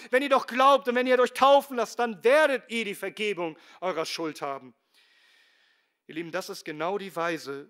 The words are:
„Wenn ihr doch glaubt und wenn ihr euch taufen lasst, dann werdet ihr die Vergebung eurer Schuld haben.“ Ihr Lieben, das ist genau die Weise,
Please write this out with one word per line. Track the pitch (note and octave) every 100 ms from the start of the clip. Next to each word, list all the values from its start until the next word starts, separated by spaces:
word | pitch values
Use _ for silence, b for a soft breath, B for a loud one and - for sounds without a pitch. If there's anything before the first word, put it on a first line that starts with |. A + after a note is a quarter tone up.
| B
„Wenn | B3+
ihr | C#4+
doch | C4 -
glaubt | A#3+ C4+ C#4 B3
und |
wenn | A#3+ B3+
ihr | B3+
euch | A#3+
taufen | - C4+ C#4 C#4 B3
lasst, | G#3+ -
dann | A#3 F#3+
werdet | A3 C#4+ D4+ C4 -
ihr | A3+
die | G#3
Vergebung | F#3 G3 - G#3+ F3 E3+ D#3 B B
eurer | F#3 D#3+ D#3+
Schuld | - D#3+ D3
haben.“ | D3 C3+ B2+ _ b b b b b b b b b b b b -
Ihr |
Lieben, | D#3 E3+
das | E3+ F#3+
ist | F#3+
genau | - D3+ E3 G3+
die | G3
Weise, | E3+ E3+ D#3+ C3 C#3